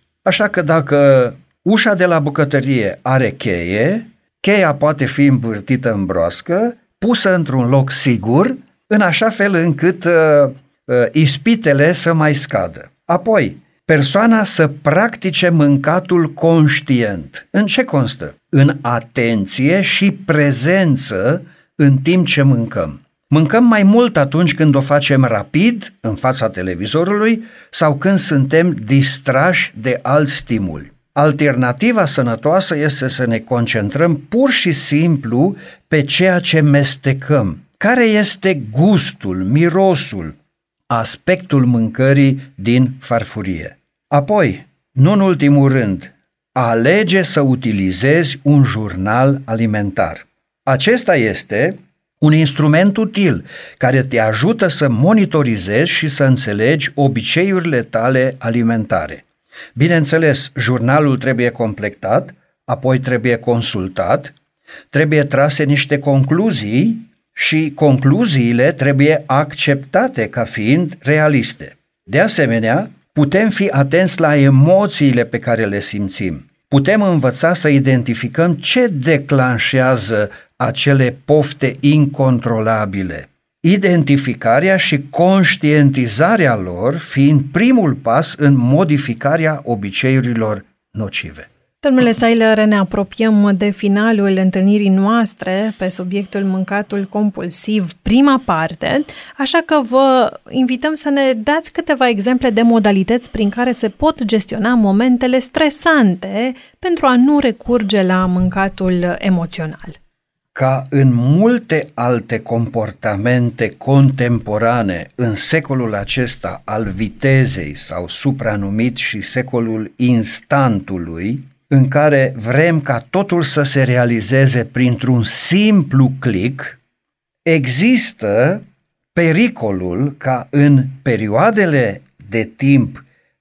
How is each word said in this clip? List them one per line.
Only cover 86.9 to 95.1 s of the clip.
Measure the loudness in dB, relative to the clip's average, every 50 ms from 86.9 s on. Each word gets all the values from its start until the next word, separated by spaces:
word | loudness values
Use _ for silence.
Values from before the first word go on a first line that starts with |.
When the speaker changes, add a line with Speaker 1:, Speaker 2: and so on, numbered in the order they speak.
| -4
Speaker 1:
fiind | -4 -10 -4 0 2 4 4 4 2 0 -2
primul | -2 0 2 2 2 2 2 0 -2
pas | -2 -2 0 0 0 0 -2 -4
în | 0 2 2 4
modificarea | 4 2 2 2 2 2 0 0 -2 -2 -6 -8 -4 -2 -2 -2 0 0 -2 -4 -4 -6
obiceiurilor | -6 -6 -6 -6 -6 -6 -2 0 0 2 2 0 0 -2 -2 -2 -4 -4 -6 -10 _ _ _ _ _
nocive. | -10 -8 -8 -8 -8 -10 -10 -12 -16 -18 -20 -20 _ _ _ _ _ _
Speaker 2:
Domnule | -2 0 2 4 2 2 2
Țailă, | 2 2 2 2 2 2 2 2 2 2
ne | 2 2
apropiem | 2 0 -2 -2 -4 -6 -6 -4 -2 0 2 4 4 4 2 2
de | 0 0 -2
finalul | -2 -2 -2 0 0 2 2 0 0 0 0 0 0
întâlnirii | 2 0 0 0 2 2 2 2 2 2 2
noastre | 2 2 2 2